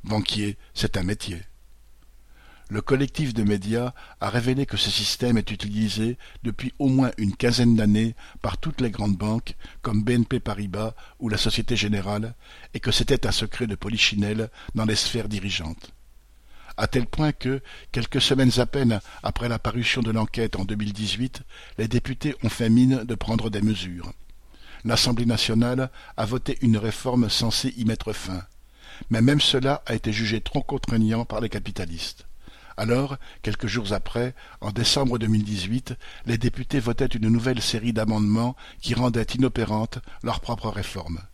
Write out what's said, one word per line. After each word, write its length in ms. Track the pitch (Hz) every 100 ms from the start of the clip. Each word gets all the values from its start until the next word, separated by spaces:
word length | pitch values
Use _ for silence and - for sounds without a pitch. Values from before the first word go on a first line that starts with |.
Banquier, 540 | - 107 95 104 104 101 -
c'est 240 | - 110 98
un 60 |
métier. 380 | 87 104 - 85 - - - - - - - - - - - - -
Le 120 | 104
collectif 520 | - 135 139 - 147
de 100 | 113
médias 500 | 104 104 101 113 123 - - -
a 100 | 104
révélé 360 | 117 120 131
que 100 | 139
ce 160 | 104 104
système 460 | - 101 - 123 117
est 140 | -
utilisé 680 | 101 104 104 107 104 113 123 - -
depuis 300 | 117 - 131 -
au 100 | 139
moins 220 | 131 127 -
une 160 | 101
quinzaine 440 | - 120 117 120 113
d'années 360 | 107 104 113 117 - -
par 160 | 107 -
toutes 240 | 160 -
les 100 | 120
grandes 240 | 104 104
banques 400 | 92 104 113 - - - -
comme 220 | - 104
B 60 | 107
N 160 | 123
P 160 | 113 123
Paribas 520 | - 101 101 98 110 - - -
ou 100 | 113
la 80 | 104
Société 400 | 110 110 110 113
Générale 580 | 104 104 95 104 117 - - - -
et 80 | 110
que 100 | -
c'était 340 | - 120 131
un 60 | 110
secret 360 | - 107 - 117
de 80 |
polichinelle 760 | 98 104 110 - 104 101 110 110 - -
dans 80 | 110
les 140 | 110 104
sphères 320 | - 120 107
dirigeantes. 640 | 107 98 90 80 - - - - - - - - - -
À 120 | - -
tel 180 | 127
point 260 | 113 - 156
que, 300 | - 127 135 - - -
quelques 280 | 123 117 139
semaines 380 | - 135 131 123
à 60 |
peine 340 | 120 139 123 104 - -
après 240 | - - 120
la 120 | 113
parution 420 | 120 113 117 127
de 100 | 113
l'enquête 460 | 110 110 - 113 98
en 80 |
deux 100 | 98
mille 160 | 104 104
dix-huit, 520 | 101 104 98 127 - - - - -
les 100 | 110
députés 480 | 123 - 131 151 -
ont 60 | 113
fait 200 | - 113
mine 360 | 113 127 131
de 100 | 110
prendre 340 | 104 - 113 110
des 120 | 101
mesures. 500 | 107 101 92 87 82 - - - - - - -
L'Assemblée 420 | 110 113 123 117
nationale 640 | 117 110 - 113 120 127 127 - - -
a 80 |
voté 320 | 107 123 143 131
une 160 | 120 110
réforme 520 | 110 - 131 123 110
censée 440 | - 117 - 135 123
y 80 |
mettre 260 | 113 110 -
fin. 320 | - - 92 90 - - - - - -
Mais 120 | 113
même 180 | 120 147
cela 440 | - 135 131 147
a 80 | -
été 180 | 113 113
jugé 300 | 107 110 110
trop 220 | - 143
contraignant 600 | - 139 - 117 110 113
par 160 | 120 107
les 100 | 113
capitalistes. 760 | 107 90 98 87 82 - - - - - - - -
Alors, 380 | 110 123 139 139 - -
quelques 240 | - 101
jours 260 | 110 117 101
après, 440 | 101 - 117 123 - - -
en 100 | 104
décembre 460 | 101 117 143 131 120
deux 80 |
mille 180 | 110 107
dix-huit, 520 | 104 101 92 123 - 120 - - -
les 100 | 113
députés 420 | 113 - 123 143
votaient 260 | 117 110 135
une 200 | 113 110
nouvelle 320 | 117 123 123
série 320 | - 110 117
d'amendements 640 | 110 107 107 104 110 120 127 - -
qui 120 | -
rendaient 320 | 117 123 113 110
inopérante 640 | 123 127 120 110 107 113 123 - -
leur 200 | 117 107
propre 280 | - 110 113
réforme. 500 | 104 95 98 82 82 -